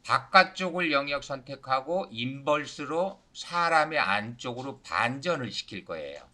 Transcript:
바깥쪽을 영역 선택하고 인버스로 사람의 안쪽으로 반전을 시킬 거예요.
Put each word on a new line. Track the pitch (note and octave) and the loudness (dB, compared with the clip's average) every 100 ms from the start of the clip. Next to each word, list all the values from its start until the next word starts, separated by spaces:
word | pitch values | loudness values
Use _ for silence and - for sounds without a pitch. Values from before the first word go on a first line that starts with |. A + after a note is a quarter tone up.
바깥쪽을 | - C3 - F#3+ F#3 - F#3 F3 E3+ | 2 0 6 6 6 0 -4 0 2
영역 | C#3+ C#3+ C#3+ | 2 0 -6
선택하고 | - C3+ B2 C#3 C3 C3+ C3+ F3+ - | -6 -10 -10 -14 -2 -2 0 -2 -2
인버스로 | A2+ B2 C#3 C#3 D3 C3+ - C#3+ D#3+ F#3+ F#3+ _ | -4 -4 -4 0 0 0 -10 -4 -2 -2 -4 _
사람의 | - - F3 E3+ E3 D3+ D3+ | -16 -4 0 4 4 4 2
안쪽으로 | F#2+ G2+ A2 A#2+ B2+ A#2+ C3+ C3+ | 2 0 -2 -8 -8 -6 -8 -10
반전을 | - E2+ A#2 C3+ F3 D#3 A#2 | -4 0 0 0 -2 -2 -4
시킬 | - - G2 | -8 -10 -12
거예요. | - D#2+ D2 C#2+ B1+ | -8 -8 -8 -12 -18